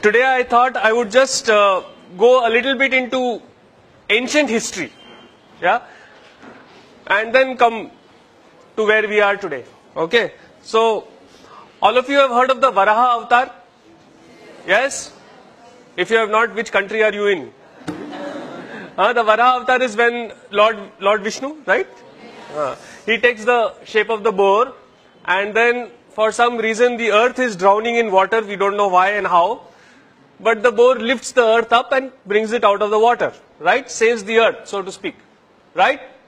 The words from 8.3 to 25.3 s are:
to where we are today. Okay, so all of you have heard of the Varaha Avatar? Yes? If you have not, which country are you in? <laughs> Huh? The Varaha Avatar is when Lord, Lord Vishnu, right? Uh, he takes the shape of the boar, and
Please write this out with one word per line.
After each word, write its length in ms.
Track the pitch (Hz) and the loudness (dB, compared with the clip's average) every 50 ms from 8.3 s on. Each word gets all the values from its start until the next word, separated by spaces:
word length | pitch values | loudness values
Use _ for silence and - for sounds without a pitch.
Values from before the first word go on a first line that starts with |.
| _ _ _ _ _ _ _ _ _ | _ _ _ _ _ _ _ _ _
to 100 | - 214 | -4 0
where 220 | 208 214 214 214 208 | 2 2 2 0 0
we 140 | 208 208 | 0 0
are 160 | 208 202 202 190 | 0 0 0 -4
today. 260 | 196 180 147 131 117 - - _ _ _ _ | -6 -10 -10 -10 -12 -16 -20 _ _ _ _
Okay, 380 | - 160 170 233 233 214 160 - - - - _ _ | -6 -6 -2 0 -2 -2 -2 -8 -14 -20 -20 _ _
so 460 | _ - - 220 226 226 220 190 - - - - - - _ - - - - - - - - - | _ -4 -2 0 0 0 0 -4 -6 -12 -20 -20 -20 -20 _ -20 -20 -20 -20 -20 -20 -20 -16 -2
all 160 | - 202 226 254 | 0 0 2 2
of 120 | 247 262 | -2 0
you 80 | 277 285 | 2 2
have 140 | 277 269 | 2 2
heard 200 | 233 240 254 254 | 2 0 2 0
of 80 | 262 240 | 0 2
the 100 | 247 262 | 2 0
Varaha 360 | 220 196 196 202 214 220 247 254 240 | 2 2 2 2 4 2 2 2 0
Avatar? 340 | 233 220 226 247 240 254 - - - - _ _ _ _ - - _ _ _ _ _ - - - - - - - - - - | -2 0 2 2 2 2 0 -8 -20 -20 _ _ _ _ -20 -20 _ _ _ _ _ -20 -20 -20 -20 -20 -20 -20 -20 -4 0
Yes? 460 | 180 214 254 277 269 - - - - - - - - - - - - _ - - - - - - _ | 0 0 0 -2 -6 -8 -14 -16 -20 -20 -20 -20 -20 -20 -20 -20 -20 _ -20 -20 -20 -20 -20 -20 _
If 160 | - 180 175 | -6 -4 0
you 60 | 220 226 | 2 0
have 120 | 226 208 | 0 2
not, 240 | 214 220 226 233 190 | 0 0 0 0 -2
which 200 | 208 233 - - | -6 -8 -2 -2
country 280 | 202 196 190 208 220 | -2 -2 -2 -2 0
are 120 | 214 214 196 | 0 0 0
you 140 | 208 208 202 | 0 0 0
in? 260 | 202 170 127 113 - _ - - - - - - | 0 -2 -4 -12 -16 _ -20 -20 -20 -18 -14 -14
<laughs> 60 | - - - 294 - - - - - - - - - 339 - - - 220 202 170 - - | -12 -12 -14 -14 -14 -14 -12 -12 -12 -14 -14 -14 -16 -16 -16 -16 -16 -16 -18 -16 -4 0
Huh? 160 | 185 214 240 | 0 0 2
The 100 | 240 226 | 0 2
Varaha 380 | 214 214 214 233 254 254 247 | 2 2 4 4 2 2 2
Avatar 200 | 233 254 254 247 | 0 0 0 0
is 140 | 254 254 202 | 0 -2 0
when 380 | 208 233 240 240 240 233 214 - - - - | 0 0 0 0 -2 -8 -10 -14 -18 -20 -8
Lord, 260 | 202 202 208 220 226 202 202 - - _ | 0 2 2 2 2 -2 -10 -18 -16 _
Lord 240 | 196 196 208 214 190 | -2 0 0 0 -2
Vishnu, 320 | 220 - - 262 269 311 311 269 | -6 -8 -8 -10 -12 -12 -12 -4
right? 220 | - 185 247 381 - - - - - - - - - - - - - 143 | -2 -2 -2 -2 -6 -10 -20 -20 -20 -20 -20 -20 -20 -20 -20 -20 -14 -8
Uh, 220 | 147 151 131 127 - - - - - - | -6 -6 -6 -6 -10 -16 -20 -20 -14 -4
he 120 | - 220 226 | -4 -4 2
takes 280 | - 240 240 214 214 | 2 0 0 0 0
the 280 | 226 247 240 226 202 - - - | 0 2 2 0 -2 -4 -10 -20
shape 240 | - - 220 208 208 | -4 -2 -2 -2 -2
of 140 | 226 214 202 | -4 -2 -2
the 100 | 226 208 | -2 0
boar, 400 | 185 202 196 196 208 247 269 - - - _ _ _ _ _ _ _ _ | 2 2 4 4 2 2 -2 -4 -18 -20 _ _ _ _ _ _ _ _
and 300 | - | -4